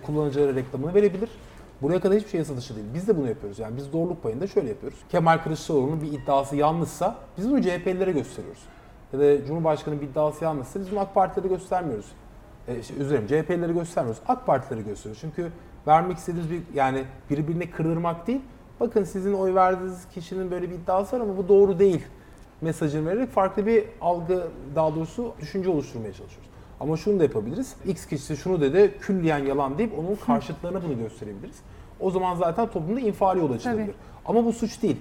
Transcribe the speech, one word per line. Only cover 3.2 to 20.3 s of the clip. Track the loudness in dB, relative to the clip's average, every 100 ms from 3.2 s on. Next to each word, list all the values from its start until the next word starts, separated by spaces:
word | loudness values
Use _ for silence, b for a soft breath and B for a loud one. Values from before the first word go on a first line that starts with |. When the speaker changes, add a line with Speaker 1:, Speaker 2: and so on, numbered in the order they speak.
| 2
Speaker 1:
yapıyoruz. | -2 -6 -8
Yani | -8 -8
biz | -4
doğruluk | -2 -2 -2
payında | -4 -4 -2
şöyle | 0 0
yapıyoruz. | -2 -8 -12 -2
Kemal | 2 4 4
Kılıçdaroğlu'nun | 2 -4 0 2 2 0
bir | -4
iddiası | -6 0 2 2 2
yanlışsa | 2 2 -2 -2 -2 -4 -12 -6
biz | 0
bunu | 2
C | 2 0
H |
P'lilere | 0 0 0
gösteriyoruz. | 0 -2 -8 -14 -14 -20 B B B -8
Ya | 2
da | 6 6 2
Cumhurbaşkanı'nın | -2 0 0 -2 -6
bir | -4
iddiası | 0 0 0
yanlışsa | -2 -2 -6 -8
biz | -4
bunu | -4
ak | 0
Partililere | 2 2 2 -2
göstermiyoruz. | -2 -2 -2 -2 -6 -8 -18 -20 -20 -20 -16 -10
E, | -8
şey, | -8 -6
özür | 0
dilerim, | 0 2
C | 0
H | 2
P'lilere | 0 0
göstermiyoruz. | -2 -2 -2 -2 -2 -2
ak | -2 2
Partililere | 0 0 -8 -6
gösteriyoruz. | -8 -10 -12
Çünkü | -10 -6 -8 -8 B B 4
vermek | 6 4 -4
istediğimiz | -4 -4 -4
bir, | -6 -4
yani | 0 2 0 -4 -10 -4
birbirini | -2 -2 -2 -4
kırdırmak | -2 -2 0 -2 -4 -2
değil. | -4 -4 B B -4
"Bakın | 0 0
sizin | 0 -2 -2
oy | 0 2
verdiğiniz | 4 4 4 -4 -10 -12
kişinin | -14 -8